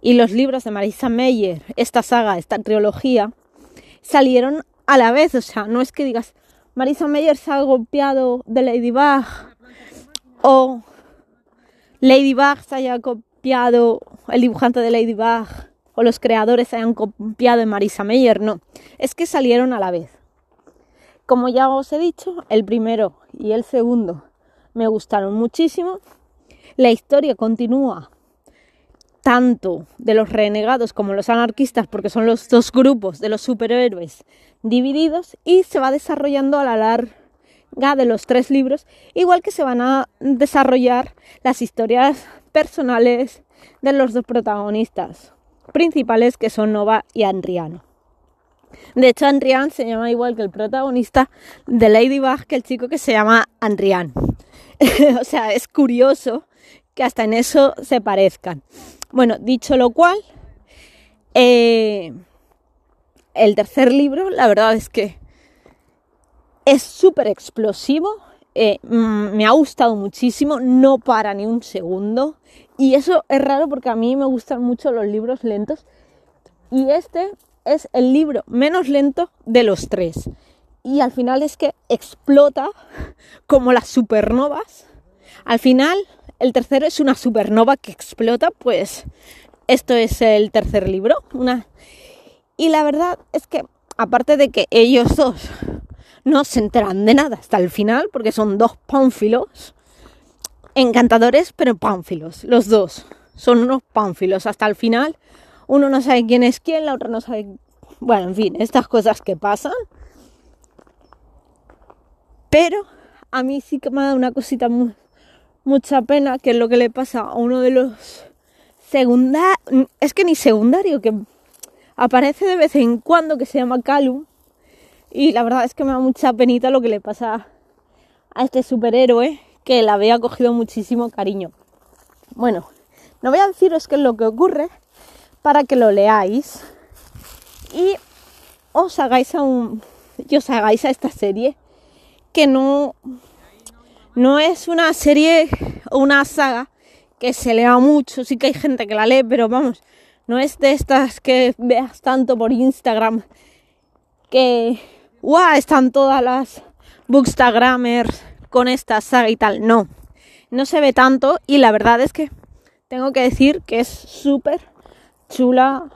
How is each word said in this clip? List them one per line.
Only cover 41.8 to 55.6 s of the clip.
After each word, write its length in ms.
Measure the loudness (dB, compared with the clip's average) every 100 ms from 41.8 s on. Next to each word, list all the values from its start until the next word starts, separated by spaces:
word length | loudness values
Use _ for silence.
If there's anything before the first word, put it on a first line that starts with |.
| -2 2 2 0 -8 -20 _
personales 880 | -2 -2 -4 -2 2 2 2 -4 -10 _ _ _ _
de 140 | -2
los 180 | 0 0
dos 120 | -2 -4
protagonistas 1080 | -4 -2 -4 -4 -4 -6 -6 -10 -12 _ _ _ _ _
principales, 640 | -2 0 0 0 2 0 0
que 140 | -4
son 240 | -2 -2
Nova 320 | -2 0 -2 -2
y 80 | -4
Adriano. 600 | -2 -2 -6 -8 -8 -14 _ _ _ _ _ _ _ _ _ -20 -8
De 140 | 2 2
hecho, 160 | 4
Adrián 460 | 2 2 2 0 -2
se 160 | -6 -6
llama 240 | -4 -4
igual 260 | -4 -4 -6
que 60 |
el 80 | -8
protagonista 800 | -6 -6 -4 -4 -4 -2 0 0 _ -20 -20 -4
de 220 | 2 4
Ladybug, 560 | 6 4 0 -2 -4
que 120 | -4 -6
el 60 |
chico 260 | -6 -8 -6
que 100 | -6
se 140 | -2
llama 360 | 0 4 2 2 -4
Adrián. 540 | -6 -2 0 0 -4 -6 -6 -6 _ -20 -12 0
<laughs> 400 | 2 4 4 2
O 60 |
sea, 300 | -2 -4 -2
es 120 | -4